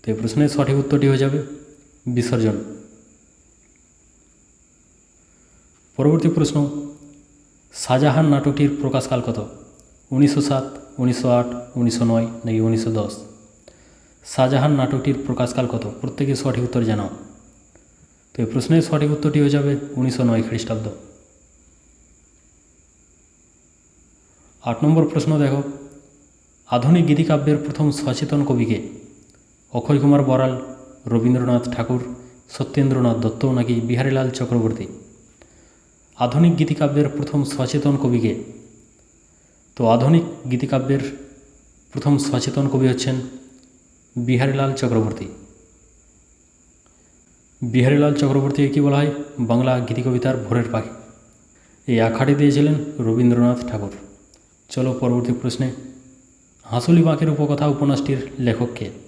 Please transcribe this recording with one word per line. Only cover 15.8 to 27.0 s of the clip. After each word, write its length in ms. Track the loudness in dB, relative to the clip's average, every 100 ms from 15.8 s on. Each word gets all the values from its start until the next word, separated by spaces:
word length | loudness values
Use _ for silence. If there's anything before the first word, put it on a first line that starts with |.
| -6 -8
প্রত্যেকে 340 | -10 -4 -2 -2
সঠিক 200 | -2 -2
উত্তর 180 | -2 -2 0
জানাও। 200 | -2 -4 -10 -18 -20 -20 _ _ -20 _ _ _ _ _
তো 40 | -6
এই 60 | -2
প্রশ্নের 300 | -2 2 2 4
সঠিক 220 | 0 0
উত্তরটি 240 | 0 0 2
হয়ে 140 | 2 2
যাবে 160 | 0 -2 -4 -4
উনিশশো 260 | -2 0 0
নয় 140 | 2 -2
খ্রিস্টাব্দ। 400 | -6 -6 -6 -6 -12 -20 -20 _ _ _ _ _ _ _ _ _ _ _ _ _ _ _ _ _ _ _ _ _ _ _ _ _ _ _ _ _ _ _ _ _ _
আট 120 | -8 -2
নম্বর 200 | 2 4 2
প্রশ্ন 200 | 0 0 2
দেখো, 180 | 2 0 -4 -10 -18 -20 -20 _ _ _ _ _ _
আধুনিক 360 | 0 4 4